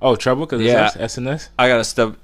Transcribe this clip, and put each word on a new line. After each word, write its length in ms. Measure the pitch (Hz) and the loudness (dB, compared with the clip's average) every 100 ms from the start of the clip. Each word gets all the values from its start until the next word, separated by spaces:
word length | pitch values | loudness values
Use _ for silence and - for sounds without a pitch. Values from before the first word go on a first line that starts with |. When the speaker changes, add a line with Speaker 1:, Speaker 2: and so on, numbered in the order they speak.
Speaker 1:
Oh, 160 | 127 110 | 0 2
trouble? 300 | 131 131 160 | 0 -2 -2
'Cause 160 | 120 | 0
Speaker 2:
Yeah. 240 | 117 117 107 | 2 4 2
Speaker 1:
it's 100 | - | 0
us, 60 | |
S 160 | 113 127 | -8 -6
N 100 | 127 | -6
S? 220 | 156 - - | -8 -8 0
Speaker 2:
I 100 | 127 | 2
gotta 160 | 120 | 2
step, 320 | 107 - 113 107 | 0 -2 -2 0